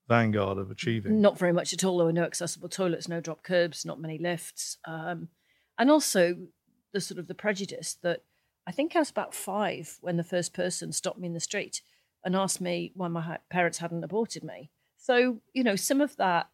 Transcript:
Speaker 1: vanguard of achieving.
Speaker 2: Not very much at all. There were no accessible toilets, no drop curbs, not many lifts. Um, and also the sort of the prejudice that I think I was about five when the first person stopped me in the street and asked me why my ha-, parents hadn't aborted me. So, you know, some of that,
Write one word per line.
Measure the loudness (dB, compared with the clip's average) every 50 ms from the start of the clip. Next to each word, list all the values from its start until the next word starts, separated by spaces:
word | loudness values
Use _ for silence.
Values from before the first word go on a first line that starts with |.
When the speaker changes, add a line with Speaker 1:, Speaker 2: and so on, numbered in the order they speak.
| _ 4
Speaker 1:
vanguard | 4 6 6 4 4 2 2 2 0 -2
of | -4 -6
achieving. | -8 -4 -2 -2 -2 0 0 2 4 6
Speaker 2:
Not | 6 6 4 4
very | 2 2
much | 2 2 0 -2
at | -2 0
all. | 0 2 4
There | 4 4
were | 4
no | 4 2
accessible | 0 0 -2 -4 -6 -6 -6 -8 -10 -10
toilets, | -4 -2 0 0 0 -2 -4 -6
no | -6 -6
drop | -6 -8 -10 -10
curbs, | -4 0 2 2 2 2 -2 -6 -8
not | -8 -8 -8
many | -8 -8 -6 -4
lifts. | -2 -2 -2 -4 -6 -10 -10 -10 -10 -10 -10 -12 -12
Um, | -10 -10 -8 -6 -6 -6 -8 -10 -12 _ _ _ _ _ _ _ _ _
and | 4 6 8
also | 8 6 6 4 6 6 6 6 4 -2 -8 -16 _ _ _ _ _ _ _ _
the | -6 -4
sort | -4 -4 -8 -10
of | -10
the | -10 -10
prejudice | -4 -2 -2 -2 -2 -4 -8 -8 -8 -8 -10 -8 -4
that | -2 -2 -2 -2 -6 _ _ _ _ _ _ _ _
I | -6
think | -4 -2 -2 2 2
I | 2
was | 0 2
about | -2 -4 -6 -4 -8
five | -8 -6 -4 -2 0 0 0 -2 -4 -8 -12 -16 -8
when | -4 -2 0
the | 0 0
first | 0 -2 -2 -2 -2 -2
person | -2 -2 -2 -2 -4 -6 -6
stopped | -6 -4 -4 -6 -6 -6
me | -8
in | -8 -6
the | -6
street | -6 -4 -4 -6 -6 -6 -10 -12 -14 _ _ _ _ _ _ _ -4
and | 0 0
asked | 2 2 0 -2 -2
me | -2 -2 -2 -2 -4 -6 -6
why | -6 -4 -4
my | -2 -4
ha-, | -4 -6 -8 -10 -10 _
parents | 0 2 2 2 0 -2
hadn't | -6 -4 -4 -6 -6
aborted | -2 -2 -2 -2 -2 -6 -10 -10
me. | -12 -12 -14 -16 -20 _ _ _ _ _
So, | _ 0 4 4 4 4 4 0 -4 -10 _
you | -2 0 2
know, | 2 2
some | 2 2 2 4 4
of | 2 2 2
that, | 2 2 4 4 2 0 -2